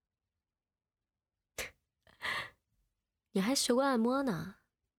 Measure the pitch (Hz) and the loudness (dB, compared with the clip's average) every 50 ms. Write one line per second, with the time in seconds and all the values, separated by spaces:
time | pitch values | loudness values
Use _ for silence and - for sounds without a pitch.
0 | _ _ _ _ _ _ _ _ _ _ _ _ _ _ _ _ _ _ _ _ | _ _ _ _ _ _ _ _ _ _ _ _ _ _ _ _ _ _ _ _
1 | _ _ _ _ _ _ _ _ _ _ _ - - - - _ _ _ _ _ | _ _ _ _ _ _ _ _ _ _ _ -12 -12 -12 -14 _ _ _ _ _
2 | _ - - - - - - - - - - _ _ _ _ _ _ _ _ _ | _ -20 -16 -10 -8 -8 -6 -6 -8 -10 -14 _ _ _ _ _ _ _ _ _
3 | _ _ _ _ _ _ - 196 185 233 277 - - - 240 254 277 277 262 226 | _ _ _ _ _ _ -2 0 0 2 2 2 2 2 2 2 2 2 2 2
4 | 226 240 254 277 277 254 180 160 165 190 - - _ _ _ _ _ _ _ | 2 2 2 0 0 -2 -2 -4 -6 -10 -14 -16 _ _ _ _ _ _ _